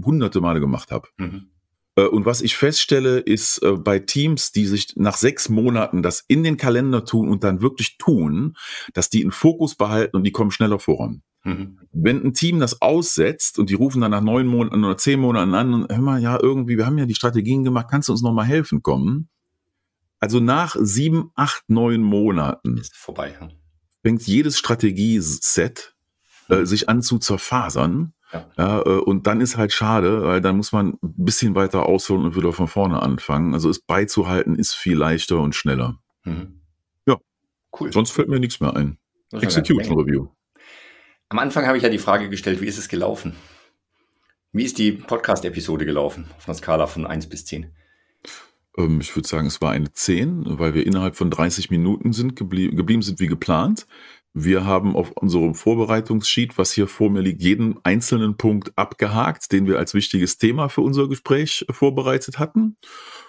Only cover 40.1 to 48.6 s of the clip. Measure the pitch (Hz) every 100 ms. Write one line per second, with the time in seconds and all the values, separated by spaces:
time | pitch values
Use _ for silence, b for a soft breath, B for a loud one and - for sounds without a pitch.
40.1 | 69 71 _ _ B B B B B B
41.1 | B - 107 135 147 135 131 120 107 -
42.1 | 104 104 98 - 92 104 101 - 87 95
43.1 | - 87 82 B B B _ _ _ _
44.1 | _ _ _ _ 104 127 - 107 104 -
45.1 | 117 - 92 90 85 82 78 76 73 71
46.1 | - 80 - - 85 - 80 73 - 76
47.1 | 80 78 76 - 78 80 B B B B
48.1 | B B B B B